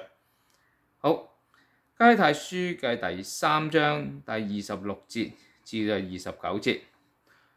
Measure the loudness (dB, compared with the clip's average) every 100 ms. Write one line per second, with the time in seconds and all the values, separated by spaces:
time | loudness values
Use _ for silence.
0 | -8 _ _ _ _ _ _ _ _ _
1 | 0 0 -2 _ _ _ _ _ _ 4
2 | 6 8 6 2 -2 -4 -4 -2 -2 -2
3 | -4 -6 -8 -2 2 2 2 2 2 0
4 | -6 -10 -6 -4 -4 -6 -6 -8 -6 -8
5 | -8 -6 -6 -8 _ _ -8 -4 -2 -2
6 | -4 -8 -10 -8 -4 -2 -2 -2 -6 _
7 | _ _ _ _ _